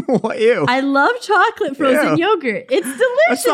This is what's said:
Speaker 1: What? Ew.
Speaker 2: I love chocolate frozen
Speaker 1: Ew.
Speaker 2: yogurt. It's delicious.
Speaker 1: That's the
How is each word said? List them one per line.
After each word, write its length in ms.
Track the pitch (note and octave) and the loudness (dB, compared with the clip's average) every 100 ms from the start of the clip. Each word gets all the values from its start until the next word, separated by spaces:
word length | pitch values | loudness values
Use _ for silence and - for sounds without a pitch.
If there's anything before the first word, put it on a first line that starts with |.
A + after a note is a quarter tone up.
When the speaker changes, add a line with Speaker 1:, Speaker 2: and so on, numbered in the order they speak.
| - | 0
Speaker 1:
What? 340 | B3 A3 - | -2 -2 0
Ew. 240 | A3 A#3 A#3+ | 2 2 0
Speaker 2:
I 140 | B3+ | 0
love 300 | C#4 C#4 D4 A#4+ | 0 2 0 0
chocolate 560 | - G4+ G#4 A4+ F4 C4+ | 0 2 2 0 -6 -2
frozen 400 | C#4 C#4 C4+ D#4 | 0 2 2 0
Speaker 1:
Ew. 100 | F4 | 0
Speaker 2:
yogurt. 380 | G#4+ C4 G3+ - | 0 -2 -6 -2
It's 160 | C#4 B3 | -2 -2
delicious. 180 | C4 B4 B4 E5 | -2 -2 2 2
Speaker 1:
That's 160 | C4+ | 2
the 60 | B4 | -2